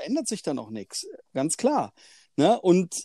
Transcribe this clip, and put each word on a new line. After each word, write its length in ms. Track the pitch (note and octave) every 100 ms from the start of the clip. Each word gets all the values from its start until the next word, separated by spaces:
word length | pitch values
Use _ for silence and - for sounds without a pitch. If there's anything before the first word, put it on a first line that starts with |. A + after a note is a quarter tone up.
ändert 240 | D#3+ D4+ A#3
sich 140 | G#3+
dann 160 | E3 B2+
auch 100 | A2
nix. 340 | A2 G2 - - - _
Ganz 220 | C3 C3+ -
klar. 360 | B3 C#4 G#2+ - - _ _ -
Ne? 220 | E3+ A#3
Und, 420 | F3+ F3+ F3 -